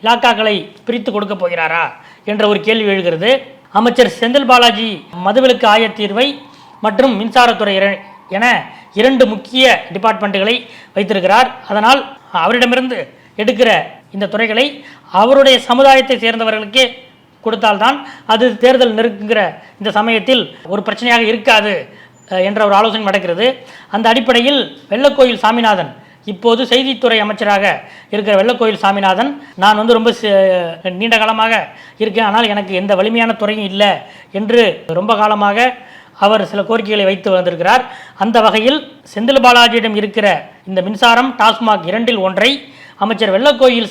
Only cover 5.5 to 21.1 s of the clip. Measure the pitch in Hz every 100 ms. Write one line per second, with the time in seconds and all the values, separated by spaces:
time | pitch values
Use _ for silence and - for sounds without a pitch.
5.5 | 240 220 220 220 - 202 202 285 285 -
6.5 | - - - 214 202 262 202 226 254 240
7.5 | 220 208 190 196 190 - - - 190 240
8.5 | 196 131 - - 202 247 262 226 214 -
9.5 | 254 262 190 - 185 220 196 202 196 208
10.5 | 240 - - - 196 202 196 185 220 254
11.5 | - - 208 220 269 - - - 175 170
12.5 | 240 240 247 254 214 - - _ - 208
13.5 | 202 240 170 - - _ 196 202 214 226
14.5 | 214 285 285 - - - 185 233 277 269
15.5 | 247 - 247 269 269 262 233 226 226 220
16.5 | 214 208 254 247 - - _ _ _ 220
17.5 | 214 214 202 233 285 - - - 220 247
18.5 | 208 247 254 247 220 226 202 208 220 175
19.5 | - - - 202 208 226 220 226 254 156
20.5 | - 160 202 220 208 240